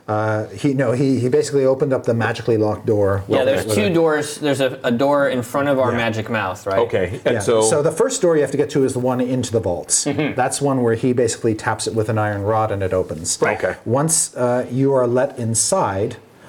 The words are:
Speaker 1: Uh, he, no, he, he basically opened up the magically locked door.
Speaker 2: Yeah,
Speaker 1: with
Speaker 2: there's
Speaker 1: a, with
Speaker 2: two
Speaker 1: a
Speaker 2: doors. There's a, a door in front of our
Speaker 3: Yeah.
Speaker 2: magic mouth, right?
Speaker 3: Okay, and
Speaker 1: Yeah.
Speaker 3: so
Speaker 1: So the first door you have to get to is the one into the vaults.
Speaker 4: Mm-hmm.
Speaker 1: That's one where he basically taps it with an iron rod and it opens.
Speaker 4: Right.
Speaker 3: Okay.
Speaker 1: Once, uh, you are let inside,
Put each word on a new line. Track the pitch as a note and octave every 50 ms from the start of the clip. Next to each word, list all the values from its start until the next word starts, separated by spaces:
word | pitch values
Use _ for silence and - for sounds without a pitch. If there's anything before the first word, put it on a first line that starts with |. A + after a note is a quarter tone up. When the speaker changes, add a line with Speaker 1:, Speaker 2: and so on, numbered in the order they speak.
| - -
Speaker 1:
Uh, | G#2+ G#2+ G#2+ G#2+ G#2+ G#2+ G#2+
he, | - G#2+ G#2 - C#3+ C3
no, | C3+ C3+ A2+ B2
he, | C3 C#3+ C3+ C3+ A#2
he | A#2+ B2+
basically | C#3 D3+ D3 - C#3+ C#3 C3
opened | C3 C3+ C3 D#3 C#3 C3
up | B2 -
the | B2+ A2+
magically | A#2 A2 A2+ A#2 - - B2 A2+
locked | G#2+ G#2+ G#2+ G#2 - -
door. | A2+ G#2+ G#2 G2+ F#2+ G2 G2+ G2 -
Speaker 2:
Yeah, | A2 C3
Speaker 1:
with | B2+
Speaker 2:
there's | C3 C#3 - G3
Speaker 1:
a, | A3
with | G#3+
Speaker 2:
two | G#3 G#3
Speaker 1:
a | G3 E3
Speaker 2:
doors. | E3 E3 D#3+ D3+ D3 D3 - - -
There's | D3+ D3 C3+ C3 C3+
a, | B2+ D3 - -
a | B2+
door | A#2+ A#2 C#3 C#3 D3 C#3+ C#3 C3+
in | C3 B2 A#2
front | - - C#3+ C#3 C#3+
of | C#3 C3
our | B2+ B2
Speaker 3:
Yeah. | A#2 A#2+
Speaker 2:
magic | A#2 A2+ G#2+ A2 G#2 -
mouth, | A#2 G#2+ G2+ F#2 F#2 - -
right? | G2+ G2 G2+
Speaker 3:
Okay, | A#2 A2+ A2+ G2+ F2+ F2 - - -
and | C3 A#2+
Speaker 1:
Yeah. | A2
Speaker 3:
so | G2+ B2+ A#2 A2
Speaker 1:
So | A2 A2 E3 D3 C#3+
the | D#3 D#3
first | - A#3 C4 C4 - F#3
door | E3+ E3
you | D3+
have | C#3 B2+ -
to |
get | C#3+ C#3+ -
to | - D3 C3+
is | B2+ B2+
the | B2
one | B2 B2+ B2+ B2
into | B2+ B2 C3 B2+ A#2 - A#2+
the | A2+
vaults. | - F#2+ F2 D2+ D2+ - - - -
Speaker 4:
Mm-hmm. | D3 C#3 C#3 D#3 A#2+ G#2+
Speaker 1:
That's | B2+ B2 B2+ - - C#3
one | C#3+ C3 C3 B2
where | A2+ A2+
he | A2+ - B2+ A#2+
basically | B2 B2 A2+ - - - A#2 G#2+
taps | G#2+ - A#2+ G#2+ - -
it | A2 A2
with | A2 G#2+ A2+
an | A2+
iron | G#2+ G#2+ G#2 G#2 G2+ G2
rod | G#2 A2 G#2+ A2 - G2+
and | G2 G2
it | F2+ F#2
opens. | F#2 F2+ - E2 D#2 F2 - - - D3+
Speaker 4:
Right. | F#3+ G#3 - -
Speaker 3:
Okay. | F#2 F2+ - -
Speaker 1:
Once, | G#2+ A#2 C3+ D3+ D#3+ - - - - -
uh, | - B2 B2 B2 B2+ B2 B2
you | B2 C3+ C3+ C#3 C3+
are | B2+ B2
let | A#2+ A#2+ B2+ C3+ B2+ - B2+
inside, | A#2 A2+ A2+ - - - C#3+ C#3+ C3 G#2+ F#2+ F#2+ G#2+ B2 - - - - - - -